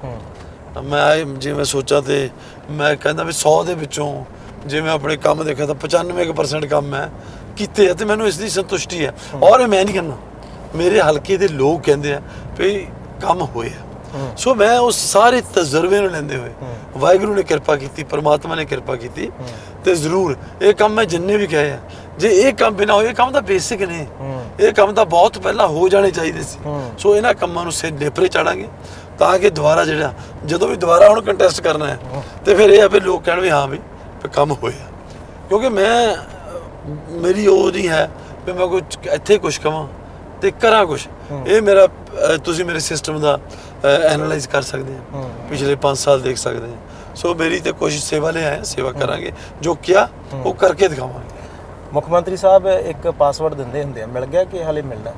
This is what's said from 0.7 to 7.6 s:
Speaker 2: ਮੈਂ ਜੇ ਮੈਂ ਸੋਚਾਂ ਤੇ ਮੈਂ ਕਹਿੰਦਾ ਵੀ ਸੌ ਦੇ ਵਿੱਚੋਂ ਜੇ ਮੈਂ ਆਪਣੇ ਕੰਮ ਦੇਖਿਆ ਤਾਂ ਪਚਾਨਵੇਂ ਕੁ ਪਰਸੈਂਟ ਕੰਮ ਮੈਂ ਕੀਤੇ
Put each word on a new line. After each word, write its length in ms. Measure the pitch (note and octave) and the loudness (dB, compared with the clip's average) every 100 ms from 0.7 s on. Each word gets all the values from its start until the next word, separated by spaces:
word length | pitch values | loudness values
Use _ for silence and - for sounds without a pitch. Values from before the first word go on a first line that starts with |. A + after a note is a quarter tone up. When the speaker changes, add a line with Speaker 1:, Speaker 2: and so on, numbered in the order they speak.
| B2+ | -12
Speaker 2:
ਮੈਂ 340 | C3+ D3 D3 D#3 D#3 | -2 2 4 4 0
ਜੇ 280 | C3+ C3+ | -6 -6
ਮੈਂ 100 | D3 | -4
ਸੋਚਾਂ 380 | C#3+ C#3 C3 C#3+ | -2 -2 2 0
ਤੇ 280 | C3+ C#3+ C3 - - - - | 2 -2 -2 -8 -20 -20 -12
ਮੈਂ 240 | D3 D3 C#3+ | -2 0 0
ਕਹਿੰਦਾ 280 | D#3+ D#3+ | -2 -2
ਵੀ 80 | E3 | -4
ਸੌ 320 | D#3+ D3+ D#3+ | 0 2 4
ਦੇ 100 | E3 | 2
ਵਿੱਚੋਂ 520 | F3 C#3+ - D3 C#3 C3 - - - C#3+ | -6 -6 -6 -6 -6 -12 -16 -18 -16 -6
ਜੇ 160 | D3 | -4
ਮੈਂ 100 | D#3+ | -2
ਆਪਣੇ 260 | D#3 D3 D3+ | -2 -2 -4
ਕੰਮ 260 | D3+ D3+ | -2 -4
ਦੇਖਿਆ 220 | D#3 C3+ D3 | -4 -4 -4
ਤਾਂ 100 | C#3+ | -6
ਪਚਾਨਵੇਂ 500 | D#3 E3 F3 F3+ E3+ | -2 -2 -2 -4 -4
ਕੁ 80 | |
ਪਰਸੈਂਟ 320 | D#3+ D3 D3+ D3+ | -2 -4 -4 -2
ਕੰਮ 200 | D3 C#3+ | -2 -2
ਮੈਂ 240 | C#3 D3+ - - - - | -6 -8 -12 -16 -18 -16
ਕੀਤੇ 320 | - | -8